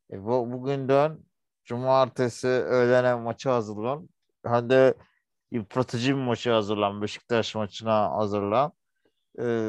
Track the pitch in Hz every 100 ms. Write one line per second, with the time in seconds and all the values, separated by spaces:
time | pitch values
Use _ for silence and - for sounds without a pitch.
0 | - 98 101 127 120 127 127 139 131 139
1 | 151 156 _ _ _ _ - 123 131 131
2 | 127 - 131 - 127 127 82 127 123 127
3 | 123 120 117 113 139 123 107 104 113 147
4 | 180 _ _ _ - 120 120 131 131 -
5 | - _ _ _ - 120 101 127 120 120
6 | 127 139 127 113 123 113 101 104 101 101
7 | 104 - - 117 104 110 104 - 113 110
8 | 98 76 107 104 101 110 147 _ _ _
9 | _ _ _ - 120 117